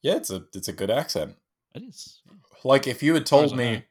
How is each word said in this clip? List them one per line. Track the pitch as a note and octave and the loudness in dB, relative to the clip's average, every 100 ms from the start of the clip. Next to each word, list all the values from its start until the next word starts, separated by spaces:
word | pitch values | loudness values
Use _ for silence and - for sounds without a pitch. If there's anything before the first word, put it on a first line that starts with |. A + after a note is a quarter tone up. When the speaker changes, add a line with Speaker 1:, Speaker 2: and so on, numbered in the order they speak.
Speaker 1:
Yeah, | - E3 | 0 -2
it's | - | -4
a, | F#2+ - | -10 -10
it's | F#2+ - | -14 -12
a | |
good | E2 G2 | -8 -2
accent. | B2 D#3 - D2+ - _ _ _ | -2 -2 -6 -6 -10 _ _ _
Speaker 2:
It | - | -18
is. | B3 - - - _ - _ _ | -18 -20 -20 -20 _ -20 _ _
Speaker 1:
Like, | C3 C#3 C3 | 2 2 2
if | B2 | -2
you | C#3+ D#3+ | 2 2
had | |
Speaker 2:
As | - | 4
far | C#3+ D3 | 4 4
Speaker 1:
told | |
Speaker 2:
as | |
I | - | 0
Speaker 1:
me | A#2+ A2+ - | -2 -4 -8